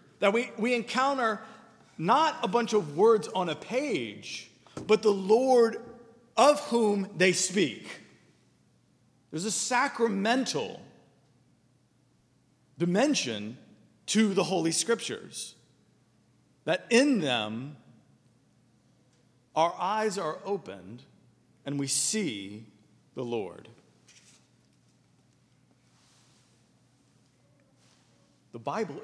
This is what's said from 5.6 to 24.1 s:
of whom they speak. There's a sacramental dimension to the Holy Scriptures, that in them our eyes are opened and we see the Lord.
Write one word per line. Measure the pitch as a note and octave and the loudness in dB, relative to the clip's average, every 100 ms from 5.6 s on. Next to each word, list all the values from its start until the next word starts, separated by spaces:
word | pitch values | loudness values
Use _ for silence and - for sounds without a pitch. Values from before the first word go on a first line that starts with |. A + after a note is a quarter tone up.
| A3+ - - - - - _ - | 6 2 -10 -20 -20 -20 _ 6
of | C4+ D4 - | 6 6 0
whom | A#3+ G#3+ G3+ F#3+ D#3 | 2 2 0 -2 2
they | F#3 | 2
speak. | - - F#3+ D3 G2 - - - - _ _ _ _ _ _ _ _ _ _ _ | 2 0 0 0 -2 -14 -18 -20 -20 _ _ _ _ _ _ _ _ _ _ _
There's | D#3 G#3 | -8 -6
a | |
sacramental | - - B3 C4+ - A#3 G3 G#3 B3+ A#3 D3 F#2+ F#2 - - _ _ _ _ _ _ _ _ _ _ _ _ _ _ _ _ _ - | -4 0 0 0 0 0 0 0 0 -2 -4 -6 -10 -18 -20 _ _ _ _ _ _ _ _ _ _ _ _ _ _ _ _ _ -4
dimension | E3+ F#3 D4 - B2+ G#2+ G#2 C3 - - _ _ - | 0 2 2 2 -2 -6 -8 -12 -20 -20 _ _ -2
to | G#3+ G#3+ | 2 2
the | F#3+ | 2
Holy | E3+ F3+ E3 | 0 0 0
Scriptures, | D#3 - A#3 - A2 - - - - _ _ _ _ _ _ _ _ _ _ | 0 0 -2 -4 -10 -10 -14 -14 -18 _ _ _ _ _ _ _ _ _ _
that | - F3+ - | -2 -2 2
in | A#3 D4 A#3 | 4 6 2
them | D3 A#2+ G#2+ A2+ C#3 D3 - - _ _ _ _ _ _ _ _ _ _ _ _ _ _ _ | 2 0 -2 -6 -10 -14 -20 -20 _ _ _ _ _ _ _ _ _ _ _ _ _ _ _
our | D3+ E3+ F3 | 0 0 0
eyes | F3+ G#3+ G#3+ F#3+ | -4 -2 -2 -2
are | D#3+ - | -6 -6
opened | G3 G3 F#2 G2 F2+ B2 - _ _ _ _ _ | -6 -8 -8 -16 -16 -18 -20 _ _ _ _ _
and | C#3 C#3+ | -6 -4
we | C3+ | -2
see | - - A3 E3+ G2+ G2 G#2+ A#2 _ _ _ _ | -2 -2 -2 -4 -6 -10 -14 -16 _ _ _ _
the | - | -10
Lord. | A#2+ A#2 F#2 - - A2+ _ _ _ | -6 -6 -6 -12 -20 -20 _ _ _